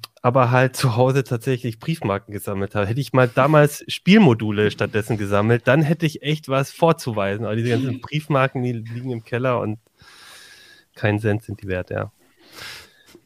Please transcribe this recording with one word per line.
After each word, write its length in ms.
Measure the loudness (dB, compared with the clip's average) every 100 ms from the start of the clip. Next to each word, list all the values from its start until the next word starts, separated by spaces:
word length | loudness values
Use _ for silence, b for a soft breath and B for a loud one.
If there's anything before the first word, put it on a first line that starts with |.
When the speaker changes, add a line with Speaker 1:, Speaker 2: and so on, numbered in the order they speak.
| -10 _
Speaker 1:
aber 300 | 0 2 4
halt 240 | 4 2 0
zu 200 | 0 2
Hause 260 | 2 2
tatsächlich 560 | -2 -4 -4 -4 -6 -8
Briefmarken 540 | -8 -6 -4 -4 -6
gesammelt 420 | -12 -8 -6 -4 -4
habe. 120 | -2
Hätte 120 | -4
ich 140 | -2
mal 160 | 2 2
damals 520 | 2 4 6 4 0 -12
Speaker 2:
<laughs> 20 |
Speaker 1:
Spielmodule 840 | -4 4 6 6 4 0 0 0
stattdessen 460 | 0 -4 -2 -2 -4
gesammelt, 440 | 0 0 2 2 2
dann 180 | 2
hätte 220 | 2 0 -2
ich 180 | -4
echt 260 | -6 -6 -2
was 220 | -4 -4
vorzuweisen. 720 | 0 2 2 -2 -2 -2 -2 -4
Aber 100 | -4
diese 140 | 0
ganzen 320 | -2 -2 -6
Speaker 2:
<laughs> 0 |
Speaker 1:
Briefmarken, 640 | -8 -8 -2 0 0 -2
die 100 | -4
liegen 380 | -6 -8 -10 -8
im 120 | -10
Keller 380 | -6 -4 -2 -2
und 160 | -4 -8 _ _ b b b b b b b b b -4
keinen 240 | -2 0
Cent 240 | 0 -2
sind 180 | -6 -12
die 60 | -8
wert, 240 | -8 -6
ja. 200 | -8 -8 _ B B B B B B B B B B